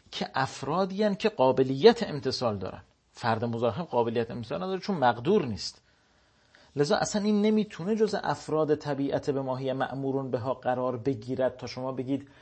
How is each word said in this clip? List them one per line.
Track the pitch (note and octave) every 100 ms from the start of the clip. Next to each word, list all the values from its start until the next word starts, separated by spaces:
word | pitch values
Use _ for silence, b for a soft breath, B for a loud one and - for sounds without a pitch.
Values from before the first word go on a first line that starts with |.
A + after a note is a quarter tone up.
| B
که | - F#3
افرادی | - C3+ - C3+ E3+ G3 F#3+
هن | G#3+
که | F#3+ G#3+
قابلیت | - C3 C3 C3 C3+ G3+ -
امتصال | - D3 B2+ A#2 A#2+ G2+
دارن. | F#2 - - _ _
فرد | - A#2 A2+
مزاحم | A#2 A#2 A#2 G#2
قابلیت | - A#2+ A#2 A#2 A2+
امتصال | B2 A2+ D#3+
نداره | F#3 F#3
چون | G3 F3+
مقدور | B2 A#2 B2+ G#3+ C3+
نیست. | G2 - - _ b b b b b b b b C3+
لذا | D3 -
اصلاً | - G#3
این | G#3 G#3
نمی‌تونه | G#3+ G#3+ G#3+ - F3 A3
جز | A3 D3+
افراد | - C#3+ - D#3 D3+
طبیعت | D3+ D3 C#3 C#3 C#3 D3
به | C#3
ماهی | C3+ B2+ C3+
مأمورون | C3 C3 C#3 C#3 C3 C3
بها | B2 B2+
قرار | B2 B2+ B2+ B2+ B2
بگیرد | C#3 A#2+ A#2+ C3 B2+ B2+
تا | A#2+
شما | B2+ B2+
بگید | C3 B2+ C#3 - B